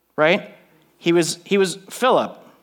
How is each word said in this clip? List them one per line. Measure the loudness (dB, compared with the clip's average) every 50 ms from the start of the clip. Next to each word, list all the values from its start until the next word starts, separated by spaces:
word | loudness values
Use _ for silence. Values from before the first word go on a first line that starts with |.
| _ _ _
right? | 0 2 2 2 0 -2 -8 -20 -20 _ _ _ _ _ _ _ _
He | -2 0
was, | 2 2 0 -2 -4 -10 -6
he | -2 0 0
was | 0 0 -4 -8 -14 -18
Philip. | -8 -2 0 2 2 2 0 -2 -8 -16 -20 -20 _ _